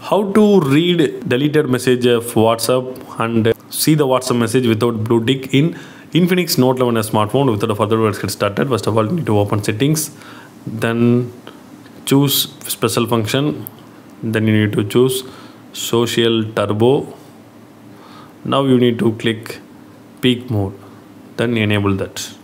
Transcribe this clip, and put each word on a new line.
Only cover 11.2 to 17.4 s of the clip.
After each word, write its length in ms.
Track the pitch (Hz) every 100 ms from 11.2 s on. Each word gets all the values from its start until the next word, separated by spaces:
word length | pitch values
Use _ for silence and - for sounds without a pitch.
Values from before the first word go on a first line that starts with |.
| 120 - - - - - - - -
choose 480 | 139 143 - - - -
special 400 | - 117 110 113
function, 580 | 117 110 131 147 - 104 - - - - -
then 260 | 117 110 110
you 200 | 107 107
need 60 |
to 100 | 104
choose 400 | 104 120 131 - - - - - -
social 720 | - - 117 117 - 117 113 107 110
turbo. 580 | 101 104 117 143 - - - -